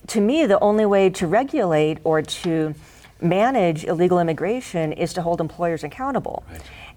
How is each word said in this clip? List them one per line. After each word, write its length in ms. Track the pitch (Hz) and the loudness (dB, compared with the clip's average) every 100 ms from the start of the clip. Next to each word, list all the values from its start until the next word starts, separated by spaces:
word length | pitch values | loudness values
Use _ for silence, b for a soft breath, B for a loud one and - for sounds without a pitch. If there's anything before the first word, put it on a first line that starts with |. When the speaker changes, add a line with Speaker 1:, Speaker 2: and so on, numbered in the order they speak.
| - | -6
Speaker 1:
to 120 | 214 | 0
me, 240 | 208 311 247 | 2 2 4
the 120 | 196 | 4
only 240 | 208 214 | 4 2
way 240 | 214 196 190 | 4 4 2
to 160 | 185 165 | 2 0
regulate 720 | 214 277 302 185 156 151 156 | 0 0 -2 0 2 2 0
or 160 | 160 156 | 0 0
to 540 | 147 - 180 160 156 151 B B B B | -2 -4 -2 0 -2 -6 B B B B
manage 640 | 170 185 240 262 175 160 | 0 2 2 2 2 0
illegal 340 | - 170 180 180 | -2 0 2 2
immigration 720 | 165 156 175 254 - 170 156 | 0 -2 -2 -4 -4 -4 -4
is 220 | - 165 | -2 -4
to 80 | 185 | -4
hold 180 | 170 170 | -2 -2
employers 420 | 156 - 170 160 | -4 -4 -4 -4
accountable. 600 | 151 - 269 247 - - - | -8 -8 -4 -4 -4 -10 -12
Speaker 2:
Right. 100 | B B B B | B B B B